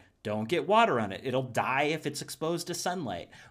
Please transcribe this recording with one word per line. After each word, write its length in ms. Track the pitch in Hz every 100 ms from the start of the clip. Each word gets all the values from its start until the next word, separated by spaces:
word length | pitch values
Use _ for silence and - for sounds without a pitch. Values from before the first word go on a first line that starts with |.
| - _
Don't 260 | 107 107 110
get 180 | 170 143
water 320 | 214 226 123
on 140 | 104
it. 80 | 95
It'll 200 | 135 127
die 400 | 127 113 104 135
if 200 | 147 156
it's 160 | 151 135
exposed 440 | 143 - 160 170 170
to 80 |
sunlight. 540 | 170 185 185 127 87 - - -